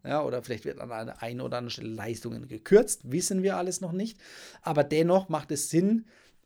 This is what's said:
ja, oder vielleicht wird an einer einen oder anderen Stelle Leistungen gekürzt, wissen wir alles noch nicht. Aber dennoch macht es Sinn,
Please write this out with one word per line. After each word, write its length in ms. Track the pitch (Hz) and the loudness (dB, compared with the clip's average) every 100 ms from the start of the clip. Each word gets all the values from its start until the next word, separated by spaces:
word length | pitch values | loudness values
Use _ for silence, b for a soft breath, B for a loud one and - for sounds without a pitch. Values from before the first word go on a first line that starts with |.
| 135 | -4
ja, 180 | 147 | -2
oder 200 | 143 123 | -2 -4
vielleicht 200 | 123 113 | -6 -8
wird 160 | 139 139 | -8 -10
an 120 | 123 | -8
einer 300 | 113 117 - | -8 -10 -10
einen 180 | 117 120 | -10 -8
oder 160 | 127 123 | -6 -6
anderen 140 | 120 | -8
Stelle 180 | - 110 | -8 -8
Leistungen 580 | 110 107 113 117 117 127 | -8 -8 -8 -8 -10 -10
gekürzt, 640 | 110 - 202 254 - 127 | -8 6 6 6 -2 -4
wissen 300 | 151 180 190 | -2 0 0
wir 160 | 190 185 | 0 0
alles 240 | 180 175 | -4 -4
noch 100 | 180 | -4
nicht. 260 | 180 226 - B B B B | -4 -6 -8 B B B B
Aber 240 | - 151 143 | -2 2 4
dennoch 420 | 156 170 185 185 | 4 6 4 2
macht 240 | 156 - | -4 -4
es 180 | 143 - | -4 0
Sinn, 360 | 160 196 226 - b b b | 2 4 2 -2 b b b